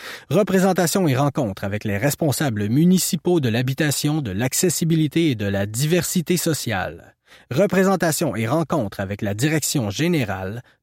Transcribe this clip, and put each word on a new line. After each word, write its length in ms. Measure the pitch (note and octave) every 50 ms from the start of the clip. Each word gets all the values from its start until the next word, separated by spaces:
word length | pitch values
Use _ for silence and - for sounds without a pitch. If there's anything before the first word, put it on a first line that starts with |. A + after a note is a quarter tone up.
| - - - - - _
Représentation 760 | C3+ F3 G#3+ G3 F#3+ F#3+ F3+ G3 F3+ F#3+ - - - G3+ F3+ D3+
et 80 | B2
rencontre 480 | B2+ C#3+ C#3+ - D#3+ B2+ G2+ F#2+ - -
avec 220 | G2 G2+ G#2 -
les 120 | G#2+ G2+ G2+
responsables 720 | B2 C#3+ - - E3+ C#3+ A#2+ - E3 C3+ A2 G#2 G2+ G#2
municipaux 680 | A#2+ D3 E3+ F3+ F#3 F3 - - F#3 D#3+ _ F3+ F3+ E3
de 100 | C3+ A#2
l'habitation, 720 | G#2+ A#2+ B2+ C3 C3+ - D#3 D3 - - - D3 D3+ D#3
de 80 | B2 G2+
l'accessibilité 1000 | F#2 G2+ A#2+ - - - - F3 - - F3+ D#3+ E3+ D#3+ D#3 C#3 - E3 E3+ D3+
et 40 | B2
de 120 | G#2+ G#2 G2+
la 180 | G2 G2 G2+
diversité 720 | G#2 G#2+ A#2+ D3 D3+ F3 E3+ D3 - - F#3 D#3+ - F#3 E3
sociale. 800 | - E3+ D3 - - B2 G#2+ F#2 F2+ E2+ E2 F2+ - - _ _ _ _ - - - _
Représentation 840 | A#2+ D3 G3+ E3 F3+ F#3+ F#3 G3 F#3+ E3+ F3+ E3 C#3 - F3 C3+ F#2
et 100 | A2 A2+
rencontre 540 | A2+ C#3+ E3 D#3+ - - D3+ A2 G2 - -
avec 240 | G2+ F#2+ G2+ - A2
la 100 | G2 G2+
Direction 560 | G#2+ C3+ D3+ D#3+ D3+ - - - D3 A2 G2
générale 720 | F#2+ G#2 D#3 F3 F3 D3+ A2+ G2 F#2+ F#2+ F#2+ F#2+ G#2+ A#2+ - _ _ _